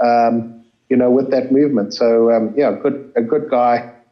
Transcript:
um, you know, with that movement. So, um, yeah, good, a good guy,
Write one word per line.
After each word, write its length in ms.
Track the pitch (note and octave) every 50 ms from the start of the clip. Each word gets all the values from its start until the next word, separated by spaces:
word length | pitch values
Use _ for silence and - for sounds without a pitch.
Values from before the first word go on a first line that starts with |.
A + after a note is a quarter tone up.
um, 640 | A#2+ A#2+ A#2+ A#2 A#2 A#2 A#2 A#2 A2 - - - - _ _ _ _ _
you 80 | C3 B2
know, 140 | B2+ B2
with 180 | B2 C3+ C3 -
that 220 | C3+ B2+ B2 C3
movement. 420 | C3 C#3 D3 C#3+ C#3 A2 G2+ G2+ -
So, 380 | - B2 A#2 A#2 A2+ A2+ A2+
um, 200 | A2+ A2+ A2 G#2 G#2+ C#3
yeah, 180 | C#3+ A#2 - -
good, 300 | - C#3+ - - - - -
a 60 | A#2+
good 260 | A#2 A2+ A#2 A2 - -
guy, 440 | C3 B2 B2 A#2+ A#2+ A#2+ A#2+ - - - _ _